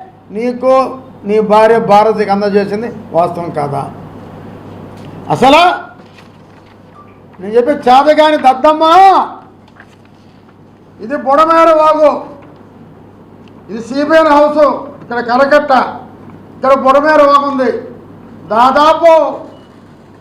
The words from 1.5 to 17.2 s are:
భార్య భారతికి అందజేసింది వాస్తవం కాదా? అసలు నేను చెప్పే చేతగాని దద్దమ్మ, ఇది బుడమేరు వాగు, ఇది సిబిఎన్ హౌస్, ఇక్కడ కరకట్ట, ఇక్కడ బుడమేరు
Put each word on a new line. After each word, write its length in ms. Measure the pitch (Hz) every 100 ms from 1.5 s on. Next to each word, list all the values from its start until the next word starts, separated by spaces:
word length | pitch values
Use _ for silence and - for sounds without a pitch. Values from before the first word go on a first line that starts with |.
భార్య 260 | 214 220 226 185
భారతికి 420 | 202 220 208 196
అందజేసింది 560 | 202 208 202 196 208 233 - - 160
వాస్తవం 340 | 175 170 170 151
కాదా? 240 | 143 143 139 - - - - - - - - - - - - - - 156
అసలు 260 | 262 302 349 339 - - - - - - - - - - - - - - - -
నేను 140 | 190 233
చెప్పే 200 | 247 285 247
చేతగాని 520 | 262 294 302 311 302 254
దద్దమ్మ, 360 | 254 302 311 320 359 392 320 202 - - - - - - _ - _ - _ _ - - - - -
ఇది 120 | 220 285 247
బుడమేరు 460 | 285 320 330 330 311
వాగు, 280 | 311 311 302 - - - - - - - - - - - - - - - -
ఇది 100 | 220 220
సిబిఎన్ 420 | 277 294 320 311
హౌస్, 300 | 294 294 294 277 - - -
ఇక్కడ 160 | - 240 233
కరకట్ట, 440 | 247 277 294 285 254 196 - - - - - - -
ఇక్కడ 160 | 254 269
బుడమేరు 400 | 262 277 302 302